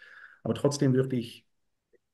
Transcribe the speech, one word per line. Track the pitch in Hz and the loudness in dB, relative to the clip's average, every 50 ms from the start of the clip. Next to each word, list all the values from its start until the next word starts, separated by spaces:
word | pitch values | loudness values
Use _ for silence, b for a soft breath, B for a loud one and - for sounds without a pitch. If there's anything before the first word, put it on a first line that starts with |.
| b b b b b b b b | b b b b b b b b
Aber | b 113 113 | b -4 -2
trotzdem | - - 143 139 - 151 131 127 | 0 0 0 0 2 2 2 4
würde | 131 131 135 131 | 2 2 0 -2
ich | 123 117 - - - _ _ _ _ _ _ _ _ _ _ _ _ _ _ | -4 -4 -6 -12 -18 _ _ _ _ _ _ _ _ _ _ _ _ _ _